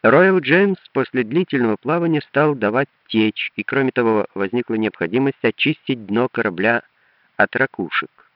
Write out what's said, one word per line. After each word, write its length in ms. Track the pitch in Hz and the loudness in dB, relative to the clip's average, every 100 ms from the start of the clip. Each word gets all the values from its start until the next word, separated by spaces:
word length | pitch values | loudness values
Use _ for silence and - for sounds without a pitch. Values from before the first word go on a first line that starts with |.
Royal 360 | - 143 185 185 | 4 4 4 2
James 380 | 131 170 202 185 _ | 2 2 2 -2 _
после 320 | 135 127 127 | -4 -2 -2
длительного 520 | 110 151 185 139 120 104 | -2 -2 -2 0 0 0
плавания 440 | 123 170 170 151 | -2 -2 0 -2
стал 320 | - 143 151 | -2 0 0
давать 340 | 139 104 117 - _ _ | 2 0 0 -4 _ _
течь, 440 | 110 107 - - - | 0 0 -2 -10 -8
и, 60 | |
кроме 280 | - 139 131 | -4 -2 -2
того, 360 | 127 117 107 - | 0 0 0 -2
возникла 400 | 98 98 120 - | -6 -4 -4 -2
необходимость 720 | 113 107 - 85 113 139 - | -2 -2 -2 -2 0 -2 0
очистить 640 | 117 - - 151 - 127 98 | -4 0 -2 -2 -6 -8 -2
дно 220 | 107 123 | 0 0
корабля 540 | - 110 87 107 117 - _ _ _ _ - | -2 -4 0 0 0 -4 _ _ _ _ -2
от 180 | 104 120 | -2 0
ракушек. 540 | 131 - 87 - - _ _ | -4 -4 -6 -6 -6 _ _